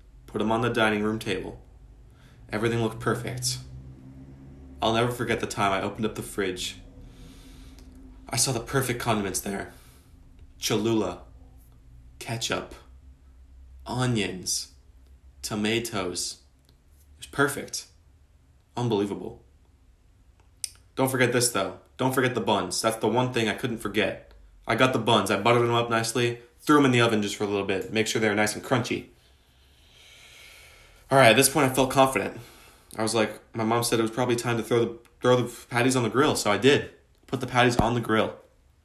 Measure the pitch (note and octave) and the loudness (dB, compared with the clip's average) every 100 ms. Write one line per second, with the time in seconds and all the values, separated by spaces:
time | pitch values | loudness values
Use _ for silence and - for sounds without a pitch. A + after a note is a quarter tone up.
0 | - - - G#2+ G#2+ A2+ A#2+ A#2+ A2 G#2 | -20 -20 -10 -4 0 0 0 2 2 2
1 | G#2+ A2 - F2 - - - - - - | -2 -2 -4 -6 -6 -14 -20 -20 -20 -20
2 | - - - - - G#2+ A2+ A#2 A2+ - | -20 -20 -20 -20 -8 -2 0 0 -2 -2
3 | A#2+ A2 - - - - - - - - | -4 -2 -4 -6 -6 -6 -10 -18 -18 -20
4 | - - - - - - - - A2 A2+ | -20 -20 -20 -20 -20 -20 -18 -4 0 2
5 | A#2+ A#2 A2 A2 A2 - G2+ F#2+ G2+ - | 0 0 -2 -2 -4 -2 0 0 -4 -4
6 | G#2+ - - - F#2+ F2+ - - - - | -6 -6 -10 -4 -4 -4 -8 -10 -20 -20
7 | - - - - - - - - - - | -20 -20 -20 -20 -20 -20 -20 -20 -20 -20
8 | - - - A#2+ - A#2 - C3+ B2 A#2+ | -20 -20 -8 -2 0 -2 -2 -2 -2 -4
9 | A#2+ G#2+ G2 F2 G2+ G2 G2 - - - | -2 -2 -2 -4 -6 -8 -10 -16 -20 -20
10 | - - - - - - - A2+ A2 A2+ | -20 -20 -20 -20 -20 -8 -2 0 2 0
11 | F#2+ - - - - - - - - - | 0 -6 -16 -20 -20 -20 -20 -20 -20 -20
12 | - - - B2 - F2 - - - - | -20 -16 -10 -6 -4 -6 -8 -18 -20 -20
13 | - - - - - - - - - B2 | -20 -20 -20 -20 -20 -20 -20 -18 -8 -2
14 | B2+ A2+ F#2 F2+ E2+ - - - _ - | 0 0 -2 -6 -6 -6 -6 -18 _ -20
15 | - - - - - A2 G#2+ A2+ A2+ G#2 | -20 -20 -20 -16 -8 -4 -2 -2 -2 -6
16 | F2+ F2 - - _ _ _ - _ - | -6 -6 -8 -10 _ _ _ -20 _ -20
17 | _ - - - C#3+ - - - - _ | _ -20 -10 -2 0 -2 -10 -12 -14 _
18 | _ _ _ _ _ _ _ - A#2+ G#2 | _ _ _ _ _ _ _ -4 0 0
19 | G#2 F#2 - - _ _ _ _ _ _ | 0 -4 -10 -16 _ _ _ _ _ _
20 | _ _ _ _ _ _ - - _ - | _ _ _ _ _ _ -14 -14 _ -2
21 | C3 B2+ B2 B2 - G2+ F#2 - - - | 0 2 2 4 2 0 -4 -8 -16 -2
22 | C3 - C3 A#2 G2+ G2+ F2+ - A2 G#2+ | 0 2 2 0 0 0 0 -2 -2 0
23 | A2+ A#2 B2+ A#2+ A2 G2 C3 A2+ G#2 G#2+ | 0 2 0 0 -2 -2 -4 -6 -4 -2
24 | F#2 - - - - - - A2+ C3 B2 | -2 -4 -14 -20 -20 -14 -4 2 2 2
25 | A2 A2 G2 G2+ A2 A#2+ A#2+ A#2+ A#2 A2+ | 2 2 2 0 4 4 4 0 0 0
26 | A#2 C3 A#2+ A#2+ - _ - D3+ C#3 B2 | 0 -2 -2 -4 -14 _ 4 6 6 6
27 | A2+ A2 G2+ - G#2 G2+ F#2+ F#2+ - A2 | 4 2 -2 -4 -2 -2 -2 -4 -2 -2
28 | G#2+ A#2+ A2 G#2 G#2+ - - B2+ A#2+ - | 0 0 0 2 0 -2 -2 -2 0 -6
29 | - - _ _ _ _ _ _ _ - | -8 -20 _ _ _ _ _ _ _ -20
30 | - - - - - - - - - - | -20 -20 -20 -20 -20 -20 -20 -20 -20 -16
31 | - C3+ A#2+ A2 C3+ D#3+ C3 C3 C3 C#3 | 2 8 8 8 4 4 2 2 2 4
32 | C3 G2 G2+ - - - - - - - | 4 4 -4 -8 -18 -20 -20 -20 -16 -6
33 | A2 A#2 G#2+ - - A2 A2 A#2+ B2+ A#2 | -2 2 0 -2 -12 -4 0 0 2 0
34 | A2 - B2 A#2 B2 A#2 G#2+ A#2+ A2 - | 0 0 0 0 0 -2 0 0 0 -4
35 | - _ B2 B2 - - - A#2+ B2+ B2+ | -20 _ 4 4 2 -8 -6 0 2 2
36 | A2+ A2+ D3+ A2 G#2+ G2 B2 - - - | 2 2 2 2 0 4 4 4 0 -14
37 | _ _ - C3 B2 B2+ B2 A#2 A2 A#2+ | _ _ -8 -6 -2 2 4 4 2 0
38 | A2+ A2 F#2 - - _ _ _ | 0 2 2 -4 -20 _ _ _